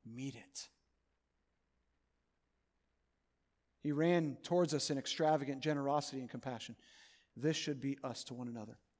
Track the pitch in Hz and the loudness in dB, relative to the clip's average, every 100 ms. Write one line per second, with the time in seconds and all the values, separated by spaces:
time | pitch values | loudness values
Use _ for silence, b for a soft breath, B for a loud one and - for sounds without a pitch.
0 | 110 117 135 120 98 - - _ _ _ | -14 -8 -8 -8 -14 -14 -14 _ _ _
1 | _ _ _ _ _ _ _ _ _ _ | _ _ _ _ _ _ _ _ _ _
2 | _ _ _ _ _ _ _ _ _ _ | _ _ _ _ _ _ _ _ _ _
3 | _ _ _ _ _ _ _ _ 151 147 | _ _ _ _ _ _ _ _ -2 4
4 | 165 175 156 123 - 175 165 147 - 139 | 6 6 2 -2 2 4 4 2 0 -2
5 | - - 156 156 135 135 156 147 139 147 | -2 2 4 4 2 -2 0 0 2 2
6 | - 135 123 127 131 120 - 117 B B | 0 -6 -8 -8 -8 -8 -10 -14 B B
7 | B B B - 147 156 - 139 139 139 | B B B -2 0 2 -2 -2 -2 -4
8 | 135 113 - 123 120 117 - - _ _ | -6 -6 -8 -8 -6 -8 -10 -14 _ _